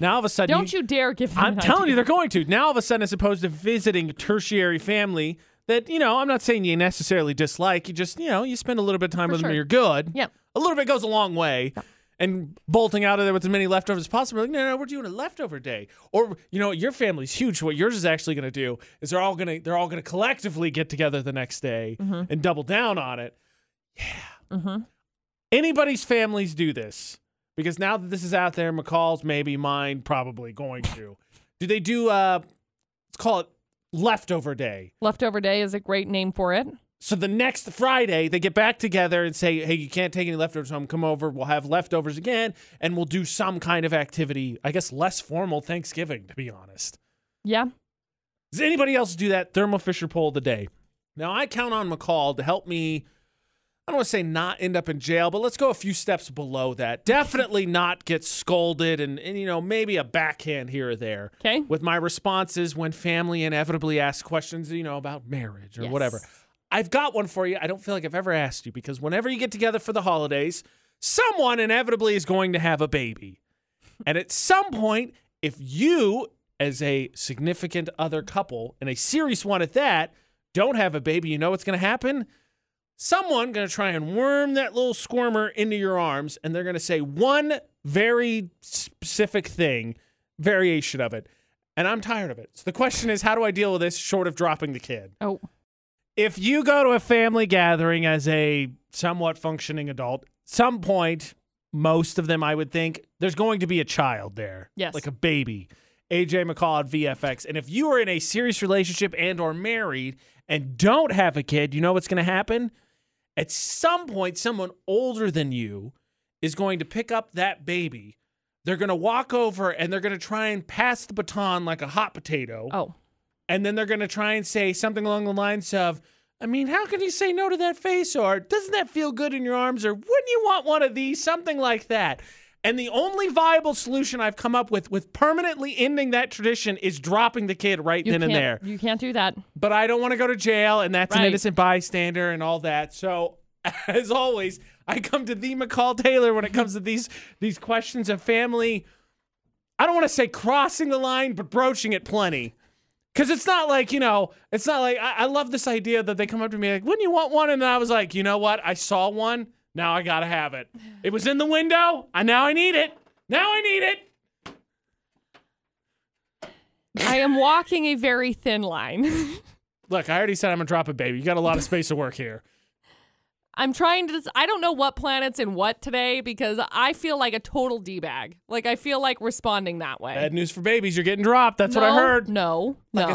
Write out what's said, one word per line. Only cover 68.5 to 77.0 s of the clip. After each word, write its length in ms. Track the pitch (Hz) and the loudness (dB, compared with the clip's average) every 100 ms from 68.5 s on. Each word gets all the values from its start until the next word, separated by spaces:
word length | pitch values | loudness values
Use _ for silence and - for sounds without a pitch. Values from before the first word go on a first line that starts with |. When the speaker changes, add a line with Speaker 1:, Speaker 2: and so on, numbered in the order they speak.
| - 120 | -4 -12
Speaker 1:
you, 60 | |
because 280 | 123 139 131 | -12 -12 -8
whenever 280 | 151 185 247 | -4 -2 -2
you 100 | 240 | -2
get 140 | 247 | -4
together 260 | 208 226 220 | 0 0 0
for 140 | - | -2
the 100 | 214 | -2
holidays, 640 | 185 160 147 143 156 175 - _ _ _ | 2 2 2 0 -2 -4 -12 _ _ _
someone 600 | - - 480 381 254 240 | -2 2 4 4 2 2
inevitably 560 | 220 233 240 226 220 208 | 2 2 2 2 2 2
is 80 | |
going 280 | 160 190 190 | 2 2 2
to 40 | 175 | 2
have 220 | 165 151 | 2 2
a 80 | 151 | 0
baby. 520 | 143 120 110 98 95 _ _ _ _ _ - | 0 -4 -8 -16 -20 _ _ _ _ _ -8
And 140 | 214 160 | -4 -2
at 140 | 185 | -2
some 400 | - - 370 392 | -2 4 4 4
point, 420 | 233 220 214 247 - _ _ | 0 0 0 -2 -10 _ _
if 140 | 156 135 | -6 -6
you, 680 | 131 143 294 349 208 233 - _ _ - | -8 0 4 4 4 2 -4 _ _ -4
as 240 | 143 135 | -4 -2
a 300 | 147 139 | -2 0